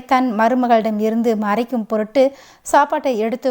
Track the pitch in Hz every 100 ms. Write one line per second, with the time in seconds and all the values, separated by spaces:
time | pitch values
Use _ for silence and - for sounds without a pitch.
0 | 254 254 254 208 226 254 240 226 220 214
1 | 220 226 233 214 208 214 247 247 208 220
2 | 214 277 269 269 - _ - 302 294 302
3 | 277 226 226 240 262